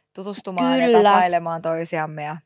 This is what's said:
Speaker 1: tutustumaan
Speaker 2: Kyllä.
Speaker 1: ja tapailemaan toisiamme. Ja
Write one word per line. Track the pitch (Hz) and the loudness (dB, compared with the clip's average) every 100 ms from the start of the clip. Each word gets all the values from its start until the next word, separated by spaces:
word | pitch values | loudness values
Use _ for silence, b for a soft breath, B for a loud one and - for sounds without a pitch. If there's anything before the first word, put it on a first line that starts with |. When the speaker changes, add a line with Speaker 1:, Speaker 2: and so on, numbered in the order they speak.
| _ - | _ -16
Speaker 1:
tutustumaan | 190 196 - 185 254 262 | -14 -12 -8 -4 0 2
Speaker 2:
Kyllä. | 247 220 | 4 6
Speaker 1:
ja | 208 | 6
tapailemaan | 196 180 175 165 165 | 6 4 0 -4 -6
toisiamme. | 165 165 165 165 156 156 | -4 -4 -4 -6 -6 -8
Ja | 147 160 | -12 -12